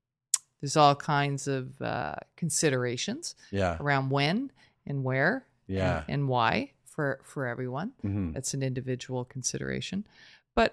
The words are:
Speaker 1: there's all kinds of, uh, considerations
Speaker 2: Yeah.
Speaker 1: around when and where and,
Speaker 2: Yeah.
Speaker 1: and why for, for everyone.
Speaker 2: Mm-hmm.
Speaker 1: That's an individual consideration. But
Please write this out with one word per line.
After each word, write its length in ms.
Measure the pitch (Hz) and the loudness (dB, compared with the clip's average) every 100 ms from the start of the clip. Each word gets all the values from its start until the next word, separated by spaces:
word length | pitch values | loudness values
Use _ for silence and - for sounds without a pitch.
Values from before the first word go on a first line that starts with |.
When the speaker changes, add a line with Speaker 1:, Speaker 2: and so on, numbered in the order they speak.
| _ _ _ - - _ | _ _ _ -6 -6 _
Speaker 1:
there's 160 | 143 156 | 0 6
all 180 | 147 | 8
kinds 540 | 143 - 143 143 139 - | 6 2 2 2 -2 -2
of, 340 | 135 131 127 | -4 -4 -8
uh, 320 | 117 110 76 - - - | -4 -4 -4 -8 -14 -6
considerations 960 | 165 - 160 131 123 123 - 269 - - - | -2 2 2 2 0 -2 -4 -6 -8 -14 -6
Speaker 2:
Yeah. 260 | 98 92 80 | 0 0 0
Speaker 1:
around 300 | 143 139 135 | 0 0 2
when 420 | 139 143 202 269 - _ _ - | 2 4 2 -2 -10 _ _ -6
and 160 | 139 | -2
where 420 | 131 131 156 262 - _ - | 0 2 2 2 -4 _ -4
and, 100 | 95 | 0
Speaker 2:
Yeah. 280 | 92 85 78 | 2 0 -2
Speaker 1:
and 220 | 143 139 | -2 0
why 420 | 123 113 196 285 _ | 4 4 2 -2 _
for, 340 | - - 143 - | -14 -4 -2 -2
for 220 | - - 127 | -8 -6 -4
everyone. 460 | 120 127 127 208 - | -4 -6 -6 -8 -6
Speaker 2:
Mm-hmm. 260 | 101 101 87 | -4 -2 -2
Speaker 1:
That's 240 | 80 - | -4 -6
an 80 | 139 | -2
individual 640 | 135 127 127 123 - 127 | -2 -2 -4 -6 -4 -6
consideration. 800 | 123 131 123 139 139 131 - 190 - - - - _ | -6 -6 -6 -4 -4 -4 -4 -6 -8 -16 -20 -20 _
But 160 | - 226 | 0 4